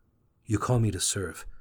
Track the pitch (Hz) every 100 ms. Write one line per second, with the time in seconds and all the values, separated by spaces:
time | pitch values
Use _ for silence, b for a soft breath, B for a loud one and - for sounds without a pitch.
0 | _ _ _ _ - 107 - 123 113 98
1 | - 101 87 - - -